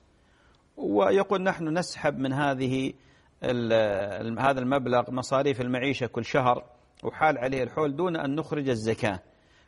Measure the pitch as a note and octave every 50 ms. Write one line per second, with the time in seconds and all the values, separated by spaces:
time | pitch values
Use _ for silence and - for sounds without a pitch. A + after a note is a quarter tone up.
0 | _ _ _ _ _ _ _ _ _ _ _ _ _ _ - - C#4 G3+ G3+ G3+
1 | G3 G3 G3 G3 G3 - G3+ F#3+ F#3 F#3+ F3+ - E3+ D#3 D#3 F3+ E3+ - - -
2 | - D3+ C#3 C3+ C3+ C3 C3 C#3 D3 C#3+ C3+ C3 C3 B2 C3 C3 C3+ C3+ - -
3 | _ _ _ _ _ _ _ - - B2+ B2+ A#2+ A#2 A2+ A2+ A2 A2 G#2 G2+ F#2+
4 | G2+ G2+ G2 G#2 A2 A2+ A2+ G#2+ C3 C#3 C#3 C3 B2 B2+ C#3 C#3+ B2 B2 B2 B2
5 | A#2 - B2+ B2+ B2 - C#3 C3 C#3 C#3+ C3 A#2+ B2 B2 B2+ B2 B2+ C#3+ C3 -
6 | B2+ A2 - A#2+ A2 - - D3 B2+ B2 B2 - - - - _ _ _ _ _
7 | - A2+ - - D#3 D#3 C#3+ A#2+ A#2+ C3+ C3+ C3 B2 A2+ - D#3 D#3 D3 C3+ D3
8 | F3+ F#3 E3 D#3 D3 C#3 C#3 D#3+ D#3 - D#3 D3 C#3 C3+ B2 A2 G#2+ A2+ A2 -
9 | - G#2+ F#2+ F#2 - _ _ _ _ _ _ _ _